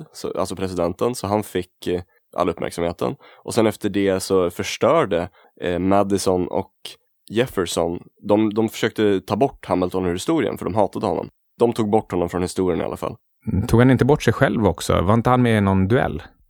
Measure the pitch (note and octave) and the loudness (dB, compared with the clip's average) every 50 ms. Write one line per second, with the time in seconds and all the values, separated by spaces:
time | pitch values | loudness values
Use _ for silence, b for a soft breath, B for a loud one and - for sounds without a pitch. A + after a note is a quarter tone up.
0 | D#3 - - - - - - - F#2 - F#2+ F2+ G2 F#2 F#2 F2 E2+ F2 F2+ - | -6 -12 -14 -12 -10 -8 -4 -4 -4 -4 -4 -6 -6 -4 -2 -2 -2 -2 -2 -2
1 | B2 A#2+ B2 - - G2 G#2 G#2+ G2+ - - A2+ - - _ _ - F#2 F2 F2+ | -4 -4 -4 -4 -4 -2 -2 -2 -2 -2 -4 -6 -6 -6 _ _ -4 -4 -2 -2
2 | F2 - _ _ _ _ - - F2+ F2+ - - - - - F2 E2+ E2+ F2 - | -4 -8 _ _ _ _ -4 -2 -2 -2 -2 -4 -6 -6 -4 -4 -4 -4 -4 -4
3 | - - C3+ b b b b b b - - A#2+ A2 A2 G#2 - - G#2 F#2+ G2+ | -4 -6 -6 b b b b b b -4 0 2 2 2 0 -2 -4 -4 -2 0
4 | G2 G2 F#2+ F#2 - - F#2+ F#2 F2 F2 - - G2 - - - - A2+ D3+ E3 | 0 0 0 -2 -2 0 0 2 2 0 -2 -6 -8 -8 -4 0 2 2 4 2
5 | C#3+ G2 F#2 E2 F2 F#2 b b b b b - - F2 F2+ E2+ F2+ F#2+ G2 G2+ | 2 0 -2 -2 -4 -4 b b b b b -8 -6 -4 -2 0 0 2 2 2
6 | G#2 G2 G2 F#2 - G2 F#2 F#2 F2 - - F#2+ G2 - _ _ - - - - | 2 2 0 -2 0 0 0 0 0 -2 -4 -6 -6 -8 _ _ -20 -20 -20 -20
7 | _ _ _ _ _ - G2+ A2+ B2+ C3 - G2 F2 E2+ - F2+ E2+ E2+ F2 - | _ _ _ _ _ -6 -2 -2 -2 -2 -2 -4 -4 -2 -2 -2 -2 -2 -4 -6
8 | - - _ _ - G2+ G#2 G#2+ A2 G#2+ G#2 A2+ A2 A2 - - - A2 - - | -10 -16 _ _ -2 0 2 2 2 2 2 0 -2 -2 -2 -2 -4 -2 0 0
9 | G#2+ G2+ G2+ F#2+ - - G#2+ G#2 C3+ C3+ - - - - F#2 F2+ F#2 F2+ - F#2+ | 2 2 2 0 -2 -2 0 0 0 0 -2 -6 -6 -2 0 0 0 0 -2 -2
10 | F#2 F2 F2 F#2+ - - E3 D#3 A2 - - - - F2+ F2+ A2 G2 - - A2+ | -2 -2 -2 -2 -2 -2 0 0 0 -2 -4 -4 -6 -2 0 0 0 0 -2 -2
11 | A2 G2 E2 - - - - _ _ _ _ - A#2 A#2 A#2 - A2 G#2 G#2+ A2 | -2 -2 -2 -2 -4 -6 -12 _ _ _ _ 0 2 2 2 0 0 2 2 0
12 | - - G2 F2+ F2 F2 - F2 F2+ F2 - - F#2 F2+ E2 E2 - A1 D2+ - | 0 0 -2 -2 -2 0 0 -2 -2 -2 -2 0 0 0 0 0 -2 -4 -6 -6
13 | - - - - _ _ _ _ _ - - F#2 A2 - A#2+ A2+ B2 C3 B2+ A2+ | -8 -8 -10 -12 _ _ _ _ _ -2 -2 0 2 4 4 6 6 6 6 6
14 | B2+ B2+ D3+ D3 - A#2+ A2 - C3+ D#3 - - G#2 F#2 - - - - F2 F2 | 4 4 2 2 2 0 2 2 0 0 2 2 2 2 2 0 0 0 0 2
15 | E2+ F#2 A2 A#2 A2+ B2+ B2+ B2+ B2 A#2 A2+ G#2+ G2+ G2 G2 F#2+ F#2+ F#2+ A#2 C#3 | 2 2 2 2 2 2 2 2 4 2 4 4 4 4 4 2 2 2 2 2
16 | - - - - - - _ _ _ _ | 0 0 -4 -6 -10 -14 _ _ _ _